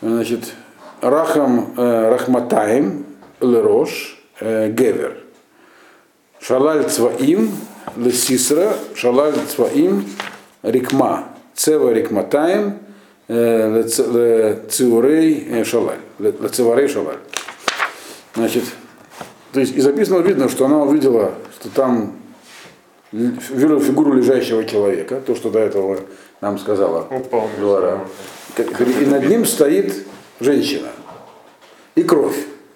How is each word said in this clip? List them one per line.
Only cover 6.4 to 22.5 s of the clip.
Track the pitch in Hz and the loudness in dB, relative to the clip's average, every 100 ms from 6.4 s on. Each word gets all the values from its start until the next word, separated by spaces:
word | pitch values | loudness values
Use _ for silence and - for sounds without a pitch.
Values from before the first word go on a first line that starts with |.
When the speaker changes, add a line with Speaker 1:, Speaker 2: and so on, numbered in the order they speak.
| - 131 143 156 123 | -2 2 2 2 0
Speaker 1:
цваим | 107 117 113 135 180 220 196 - - - - | 0 0 2 0 2 0 -4 -12 -16 -16 -2
лесисра, | 120 123 - 127 - 151 202 196 - - | 0 0 0 0 0 0 0 -2 -6 -4
шалаль | 123 123 151 135 - | 0 2 2 0 -4
цваим | - 113 - 170 202 101 - - - - _ | -2 0 2 2 2 -4 -10 -12 -14 -20 _
рикма. | 101 123 131 135 120 78 - - - | -2 -2 0 -2 0 -4 -8 -18 -20
Цева | - - 156 131 | -4 0 2 2
рикматаим, | 113 - 104 90 143 170 196 202 - - - - _ _ | 0 0 -4 -2 0 0 0 -2 -6 -14 -20 -20 _ _
э, | 117 117 113 110 110 | 0 2 2 2 0
лец-, | 113 113 | 0 0
ле-, | 117 120 120 113 110 107 - | 0 2 4 4 2 0 -6
циурей, | - 127 117 123 156 160 151 - | 0 2 4 4 4 4 2 -2
э, | 120 | -4
шалаль. | 107 120 87 76 - - | 0 0 -2 -6 -12 -4
Ле-, | 104 - | -2 -2
лецеварей | 107 - 120 117 139 | -6 0 2 4 2
шалаль. | 110 82 - - - - - - - - - - - - - | -2 -6 -8 -10 -10 -10 -10 -8 -6 -6 -8 -18 -20 -14 -4
Значит, | 113 123 - - - - - - - - - | -2 -2 -4 -12 -20 -20 -20 -20 -20 -20 -6
то | - | -2
есть | 131 - | -2 2
из | |
записанного | - - 202 185 | 2 2 2 2
видно, | 170 170 131 | 2 2 0
что | - 131 | 2 2
она | 151 | 2
увидела, | 143 151 135 117 98 - - - | 2 2 4 2 0 -4 -16 -16
что | 117 | -8
там | - 131 120 101 - - - - | -2 0 0 -2 -10 -20 -20 -20